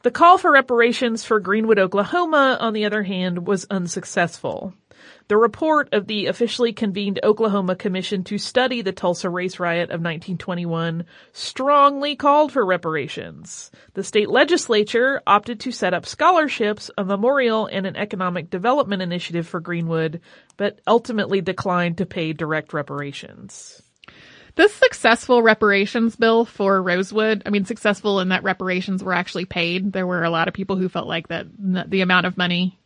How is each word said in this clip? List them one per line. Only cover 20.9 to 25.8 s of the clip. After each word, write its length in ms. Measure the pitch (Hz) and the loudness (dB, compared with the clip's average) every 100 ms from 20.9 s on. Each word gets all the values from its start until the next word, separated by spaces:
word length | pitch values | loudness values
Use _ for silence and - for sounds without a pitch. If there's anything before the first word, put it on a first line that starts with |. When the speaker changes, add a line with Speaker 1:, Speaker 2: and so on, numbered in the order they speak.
| 233 233 220 190 196 | 2 2 -4 0 0
Speaker 1:
declined 560 | 185 185 202 175 175 170 | -2 -4 -2 0 0 -2
to 80 | 170 | -4
pay 260 | 185 160 | -4 -6
direct 400 | 151 156 156 151 | -4 -4 -4 -4
reparations. 1120 | 156 143 143 143 139 - - 196 - - - _ _ - - - - - - | -8 -6 -8 -10 -12 -18 -20 -20 -20 -20 -20 _ _ -20 -20 -20 -20 -10 4
Speaker 2:
This 180 | 403 | 4
successful 680 | - 508 - 233 233 - 247 | 6 2 4 2 2 4 4
reparations 720 | 226 214 214 202 | 6 4 4 2